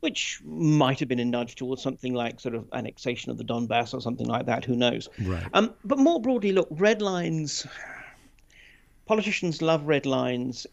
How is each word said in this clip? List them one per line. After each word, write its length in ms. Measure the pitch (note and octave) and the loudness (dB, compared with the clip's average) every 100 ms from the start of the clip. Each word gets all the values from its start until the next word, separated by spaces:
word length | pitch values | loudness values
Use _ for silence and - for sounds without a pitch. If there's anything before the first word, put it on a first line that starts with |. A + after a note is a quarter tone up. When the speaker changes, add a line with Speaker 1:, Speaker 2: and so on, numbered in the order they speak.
Speaker 1:
which 400 | D#3+ - - - | -4 -2 -6 -8
might 540 | D3+ D#3 D#3 D3+ C3 C#3 | -10 0 4 6 4 2
have 80 | C3 | 0
been 120 | B2 | 0
a 40 | |
nudge 320 | A#2+ A#2+ A#2 - | 0 0 -4 -6
towards 260 | B2+ C3 | -6 -4
something 320 | C#3 B2+ B2+ | -4 -4 -4
like 260 | B2 A#2 - | -2 -4 -6
sort 140 | B2+ | -6
of 120 | A#2 - | -6 -6
annexation 580 | B2+ A#2 - B2+ B2 B2+ | -8 -8 -6 -6 -4 -6
of 60 | A2+ | -6
the 80 | |
Donbass 480 | A2+ A#2+ A#2 A#2 A#2 | -4 -2 0 0 0
or 80 | C3 | -4
something 260 | A#2 A#2+ A#2 | -4 -2 -2
like 200 | A#2 B2 | 0 0
that, 180 | A#2+ | -2
who 100 | B2+ | 0
knows? 340 | A#2+ A#2+ - - - | 2 2 2 -4 -4
Speaker 2:
Right. 220 | F#2 F2 F2 | -2 -2 -2
Speaker 1:
Um, 220 | - A3+ - | -2 -2 -4
but 140 | G3+ C#4 | -2 4
more 220 | C#4+ E4 | 4 4
broadly, 320 | A#3+ A#3+ G3+ | 0 0 2
look, 160 | F#3+ - | 2 0
red 320 | D#3 G#3 A3 | 2 2 4
lines, 640 | G3+ F3+ E3+ D#3+ D3 - - - - - - - - _ _ - - - _ _ | 0 0 0 -2 -4 -6 -10 -12 -14 -16 -18 -20 -20 _ _ -20 -20 -20 _ _
politicians 560 | - A3 G#3 - F3+ D3+ | 2 2 2 0 -2 2
love 240 | D#3+ D#3+ D3 | 2 4 4
red 200 | C#3+ C3+ | 2 2
lines. 600 | C3 B2+ B2 B2+ B2 - | 2 0 -2 -4 -8 -10